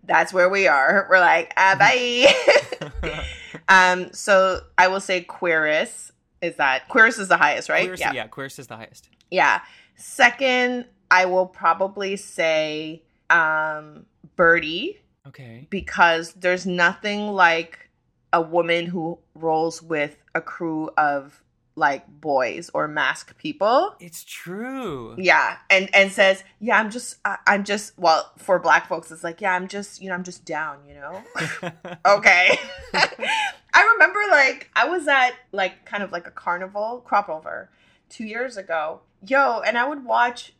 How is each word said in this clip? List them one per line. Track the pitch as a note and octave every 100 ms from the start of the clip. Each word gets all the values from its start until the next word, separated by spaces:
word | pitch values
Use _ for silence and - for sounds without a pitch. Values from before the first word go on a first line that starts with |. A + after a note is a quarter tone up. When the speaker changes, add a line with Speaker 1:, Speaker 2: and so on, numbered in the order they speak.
Speaker 1:
that's | - D#3 E3+
where | F#3 F3+
we | G3 F#3+
are. | C#3+ C3+ G3 F#3+
We're | F#3+
like, | E3+ E3 E3 -
"Ah, | F#3 G3
bye." | G3+ B3+ B3 A#3+ C#4+ C5 - C5+ C5+ - D3 -
<laughs> | E3 D#3 -
Speaker 2:
<laughs> | - - - -
Speaker 1:
Um, | F#3+ F3+ F3+ F3+
so | - - G3 F#3+ F#3 - -
I | F#3
will | F#3+
say | G3 F#3
queerest | F3 - F3+ D#3+ D3+ D#3 A#3 - - _ _ _
is | E3+ -
that, | C#3+ C3 -
queerest | - A3+ A3
is | F#3+
the | E3+
highest, | D3+ A#2+ -
right? | D#3
Speaker 2:
Queerest, | F#3 F#3
Speaker 1:
Yeah. | C3+
Speaker 2:
yeah, | B2+ A2
queerest | - C3+ -
is | B2+
the | A2
highest. | A2+ - _ _ _
Speaker 1:
Yeah. | F3+ D3 G2+ - - _
Second, | _ - - B3 A#3+ C4+ B3+ B3 B3 A#3+ _ _
I | F#3 F#3
will | F#3
probably | F#3 - F#3+ E3+ F#3+ G3+ G3 G3
say, | - - E3 D#3+ D#3 D3+ D#3 D#3+ _ _ _
um, | E3+ D#3+ D#3 D#3 D3+ D3+ D3+ _ _ D#3 -
Birdie. | E3+ E3+ D#3 E3+ D4 G#4 _ _ C#3
Speaker 2:
Okay. | - B2+ A2+ C#3+
Speaker 1:
Because | G3 - F#3+ F3 E3 E3+
there's | - F3+ F3+ F#3
nothing | F3+ F3 F#3+ G#3 G#3 G#3
like | G3 F3 E3 E3 - - _ _ _ _
a | F3
woman | E3 E3+ E3+ E3+ E3+
who | F3+ D#3+ E3+ _
rolls | D#3 E3 D#3+ E3 D#3+
with | E3 D#3+ D3 - _
a | E3
crew | - - E3+ D#3 D#3 -
of, | D3+ C#3+ C#3 _ _ _ _ -
like, | D3+ C#3 _
boys | D3 D3+ C3+ B2 E2+ F3
or | - D3+
masked | D3+ C3+ D3+ - _
people. | D#3+ D3 G3+ B3+ F4 -
Speaker 2:
It's | F3 -
true. | - - F3 F#3+ B3 C4+ A#3+ C#3 A2+ A2+
Speaker 1:
Yeah, | F3+ D#3 A#2+ - _
and, | F#3+ F#3+
and | G3+ G3
says, | F#3+ G3 F#3+ - _
"Yeah, | A3 G#3
I'm | A3
just, | A#3+ - -
I, | G#3 G3 -
I'm | G3+
just," | G3+ G#3 G#3 -
well, | F3 D#3 - _
for | - F3+
black | E3 D#3 -
folks, | E3 E3
it's | E3
like, | E3+ E3
"Yeah, | G3+
I'm | F3+ F#3+
just, | G3+ G3 -
you | F#3+
know, | F3+
I'm |
just | F3+ F3+
down, | - D3+ D#3 C#3+ C#3+
you |
know?" | C#3+ C#3+ F#3 B3 -
<laughs> | D#3+ - F3+ D#3+ F3+
Speaker 2:
<laughs> | F3 F#3+
Speaker 1:
Okay. | G3+ G#3 F3+ F#3 - - - -
<laughs> | C#4+ D#4+ - C#5+ A5 G#5 - _
I | D#4 G#4
remember, | A4+ E4 G4+ G4+
like, | D#4 C4+ - -
I | - B3
was | F4+ D4
at, | C#4 B3 A#3+ _
like, | G3 F#3 -
kind | - G#3
of | F#3+
like | F3 E3+
a |
carnival, | - - F3 F#3+ G3+ G#3+ B3
crop | - G#3 G3+
over, | D#3 - - F#3 _ _ _ _
two | -
years | A3 A3 B3+ G#3+
ago. | F#3+ E3 D#3 - _ _
Yo, | F#3+ C4+ C4+ A3+
and | G3 A#3
I | C4
would | D4
watch | B3 A3+ A#3+ B3 - _